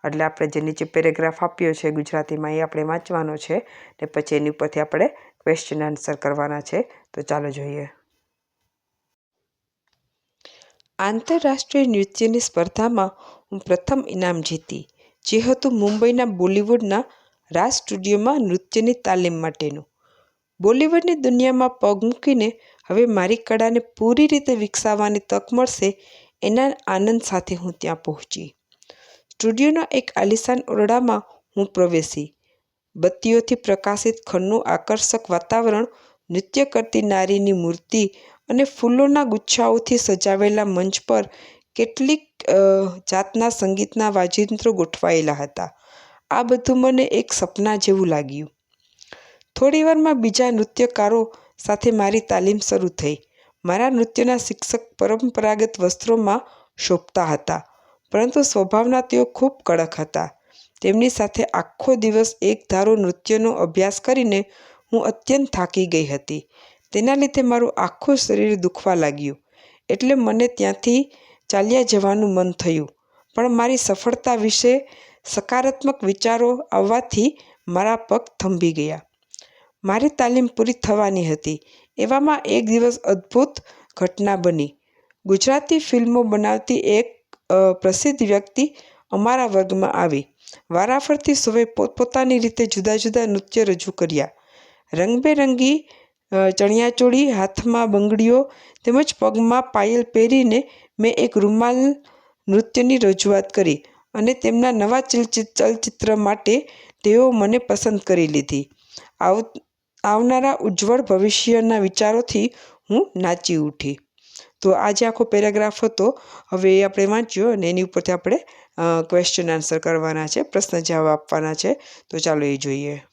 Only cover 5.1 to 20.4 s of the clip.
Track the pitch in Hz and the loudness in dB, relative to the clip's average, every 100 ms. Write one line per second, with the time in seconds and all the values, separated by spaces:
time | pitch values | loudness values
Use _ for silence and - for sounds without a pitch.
5.1 | - - _ - 160 - 156 151 147 - | -2 -20 _ -4 -4 -4 -6 -6 -6 -8
6.1 | 147 160 147 147 147 143 185 240 - _ | -6 -6 -4 -6 -6 -8 -6 -6 -10 _
7.1 | - 151 151 147 139 143 147 143 _ _ | -16 -8 -6 -6 -10 -12 -12 -14 _ _
8.1 | _ _ _ _ _ _ _ _ _ _ | _ _ _ _ _ _ _ _ _ _
9.1 | _ _ _ _ _ _ _ _ _ _ | _ _ _ _ _ _ _ _ _ _
10.1 | _ _ _ - _ _ _ _ _ 196 | _ _ _ -20 _ _ _ _ _ -4
11.1 | 220 - 330 294 269 - 277 269 214 196 | -4 -2 0 0 -2 -2 0 2 0 -2
12.1 | - 226 233 - - 175 - 226 240 285 | -2 0 0 -2 -4 -4 -2 -2 0 -2
13.1 | - - - _ 196 - 180 - 269 - | -6 -20 -20 _ -14 -2 -2 0 -4 -4
14.1 | 185 180 170 156 160 _ - 156 _ _ | -4 -4 -4 -6 -10 _ -16 -16 _ _
15.1 | _ - 220 233 262 277 233 202 214 233 | _ -2 0 0 0 0 0 0 2 2
16.1 | 247 240 185 180 196 208 240 214 196 269 | 2 -2 0 0 0 2 0 2 -2 -4
17.1 | _ _ _ _ 165 220 262 - 202 190 | _ _ _ _ -2 -2 -2 -6 -8 -2
18.1 | 202 226 294 214 180 _ 226 226 247 - | 0 2 0 0 -2 _ -2 0 0 -2
19.1 | 185 175 165 160 156 151 143 151 _ _ | 0 0 -2 -6 -6 -8 -8 -16 _ _
20.1 | _ _ _ | _ _ _